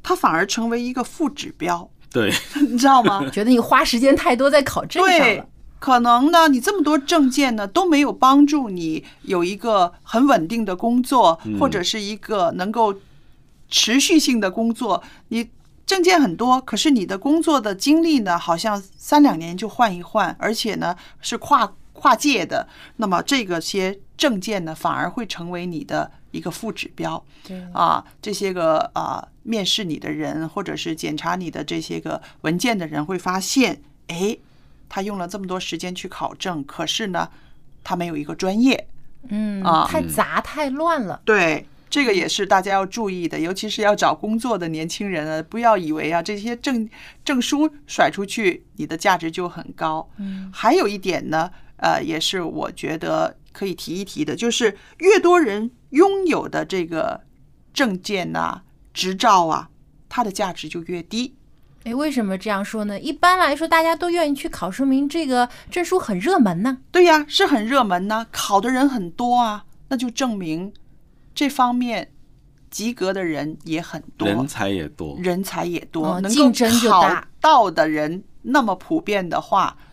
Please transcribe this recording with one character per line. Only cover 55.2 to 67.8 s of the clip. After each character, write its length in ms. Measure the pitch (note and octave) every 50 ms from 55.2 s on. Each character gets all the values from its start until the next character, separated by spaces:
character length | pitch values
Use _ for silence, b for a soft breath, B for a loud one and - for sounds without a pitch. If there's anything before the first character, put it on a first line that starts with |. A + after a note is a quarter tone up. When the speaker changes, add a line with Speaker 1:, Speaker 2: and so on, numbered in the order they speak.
| F#4+ F4 F4+ F4+
Speaker 1:
人 300 | D#4+ A3 G3 G#3 A3 A#3+ _ _ _ _
拥 360 | - C#4 F#4 G4 G4 G4 F#4+
有 220 | E4+ A#3+ D#3 - -
的 160 | D3 D#3 D#3+
这 200 | E3+ G3 F#3 E3+
个 380 | E3 E3+ D#3 - - - - - _ _ _ - _ _ _ _ _
证 280 | _ - C#4 A3+ F#3+ F3+
件 320 | - - G#3 F#3+ E3+ E3 D#3+
啊、 260 | D#3+ E3 - - F#3 - _ _ _ _ -
执 220 | _ - G3 F#3 F#3+
照 320 | F#3+ - A#3 G3+ F#3 E3+
啊， 240 | D#3+ D#3 - E3 - _ _ _ _ _ _ _ _
它 140 | - -
的 80 | A#3 G#3
价 220 | F#3+ - G#3 F#3
值 160 | E3+ - - D#3
就 140 | - F3 E3
越 180 | E3+ F3+ E3+
低。 320 | E3+ _ - A3+ B3+ - - _ _ _ - _ _ _ _ _ -
Speaker 3:
哎， 100 | A#3 A#3
为 160 | C4 D4 D#4
什 160 | C4+ B3 A3
么 100 | F#3+ F#3+
这 140 | F#3+ F#3+ G#3+
样 120 | G#3 G3
说 220 | G3+ - - A3 G#3
呢？ 140 | G#3 G3+ G3
一 120 | - D4
般 260 | D4 - - F4+ F#4 F#4
来 160 | F4 D4 C#4+
说， 120 | C#4+ D#4+
大 160 | D#4+ E4 E4
家 120 | D#4+ E4 E4
都 160 | E4 F4+ F4
愿 200 | E4+ F4 D#4+ D4
意 40 | C#4+
去 140 | C#4+ - E4
考， 220 | - - F3+ F3+
说 140 | F#3 - C#4
明 240 | C4+ C4 C4+ C#4+ C#4+
这 180 | D4+ E4+ D#4+
个 220 | C4+ B3+ B3 B3 B3 B B B B
证 120 | - F4+
书 160 | F4 F4 F4+ F#4
很 200 | - - G#3 F3+
热 200 | F#3+ D#4+ G4 F4+
门 240 | A#3+ F#3+ E3+ E3+
呢。 160 | G#3 C4 C4 - - -
Speaker 1:
对 140 | - F4 F4+
呀， 200 | F4 D#4 D4+ D4 -
是 180 | - - D4
很 180 | C#4+ C#4+ A3 G#3
热 180 | A3 C4+ C#4